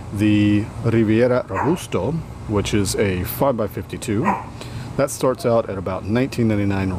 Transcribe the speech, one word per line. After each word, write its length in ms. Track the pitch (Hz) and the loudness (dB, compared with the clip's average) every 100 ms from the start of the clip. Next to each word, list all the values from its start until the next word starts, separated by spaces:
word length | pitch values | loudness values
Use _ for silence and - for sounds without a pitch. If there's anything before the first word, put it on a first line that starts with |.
| - | -8
The 540 | 104 107 104 104 104 110 - | 0 4 4 4 2 0 -4
Riviera 600 | 117 113 107 110 123 123 - | 0 2 4 4 4 2 -2
Robusto, 640 | 95 120 180 - 101 101 160 - - - | -2 0 -2 -2 -4 -2 -4 -6 -10 -2
which 260 | 101 92 | 0 2
is 220 | 107 95 - | 0 0 0
a 260 | 104 92 | 0 0
five-by-fifty-two, 1000 | 95 - 139 117 104 - - 87 - 104 190 - - - - - - - | -2 0 0 2 -2 -6 -10 -8 -2 0 0 -2 -6 -14 -12 -12 -6 -2
that 120 | - | -2
starts 340 | - 135 123 | 0 0 0
out 260 | 120 117 110 | 2 2 2
at 80 | 95 | -4
about 280 | 95 92 92 | -4 -4 0
nineteen 440 | 117 127 - 113 | 0 0 2 2
ninety-nine 440 | 104 101 98 95 | 2 2 0 0